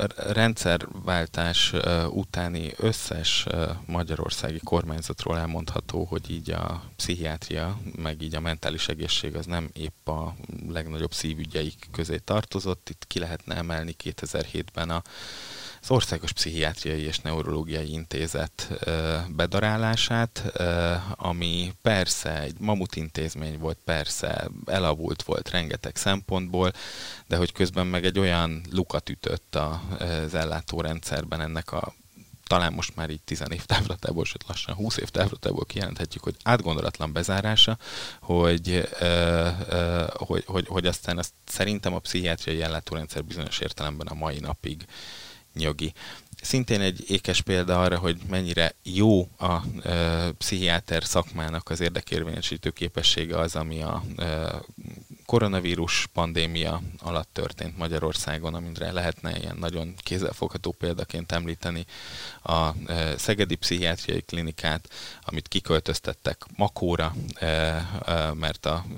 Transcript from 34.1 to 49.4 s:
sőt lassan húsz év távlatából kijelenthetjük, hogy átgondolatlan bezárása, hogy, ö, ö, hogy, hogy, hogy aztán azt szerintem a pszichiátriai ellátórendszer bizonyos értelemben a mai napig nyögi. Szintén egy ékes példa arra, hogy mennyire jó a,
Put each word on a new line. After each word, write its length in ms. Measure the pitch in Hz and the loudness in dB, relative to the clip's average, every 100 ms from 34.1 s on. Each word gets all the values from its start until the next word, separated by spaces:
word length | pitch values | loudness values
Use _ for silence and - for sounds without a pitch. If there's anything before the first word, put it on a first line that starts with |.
| 82 | 0
sőt 200 | - - - | -2 -4 -8
lassan 280 | - - | -6 -6
húsz 220 | 87 110 - | -4 -2 -2
év 120 | - | 0
távlatából 560 | - 98 - 95 92 | 2 2 0 -2 -2
kijelenthetjük, 580 | - 98 92 90 87 - | -2 -2 -4 -4 -6 -4
hogy 140 | 85 - | -6 0
átgondolatlan 720 | - 120 85 78 80 - 78 | 4 4 4 0 0 -2 -2
bezárása, 640 | 76 90 98 107 110 - 113 - - - - | 0 2 2 4 8 8 6 -4 -10 -10 -8
hogy, 680 | - 87 85 85 87 90 - - | 2 6 6 6 4 2 0 2
ö, 500 | 87 87 85 85 85 87 - | 4 6 6 6 4 0 0
ö, 360 | 87 85 87 80 | 2 2 2 0
hogy, 320 | - - 90 - | -2 0 0 0
hogy, 200 | 95 - | -2 0
hogy 200 | 92 87 | 2 2
aztán 320 | 85 - 87 | 2 -2 -2
azt 140 | - - | -4 -8
szerintem 500 | - - 98 104 104 | -6 0 0 0 0
a 40 | 87 | -2
pszichiátriai 640 | - 92 87 82 - 80 | -2 0 0 0 -2 0
ellátórendszer 600 | 80 80 - 82 78 71 | 0 -2 -4 -6 -4 -6
bizonyos 340 | 78 87 73 - | -6 -6 -4 -2
értelemben 480 | - - 73 73 76 | -4 -2 -4 -4 -6
a 80 | |
mai 240 | 78 78 71 | -4 -2 -2
napig 480 | 73 76 - 76 - - - - - - _ 80 | -4 -6 -6 -8 -10 -16 -14 -14 -16 -20 _ -2
nyögi. 360 | 78 76 80 - - - - - | -2 0 -4 -6 -14 -16 -18 -10
Szintén 380 | - 131 123 107 | 0 2 4 2
egy 300 | 95 90 - | 2 0 0
ékes 300 | 98 - 92 | 0 2 2
példa 420 | - 92 90 90 | 4 2 4 6
arra, 160 | 90 87 | 6 4
hogy 180 | 87 85 - | 2 0 -2
mennyire 460 | 92 90 85 80 - | -2 0 2 2 0
jó 460 | - 92 110 98 90 | -2 6 8 8 4
a, 180 | - | 0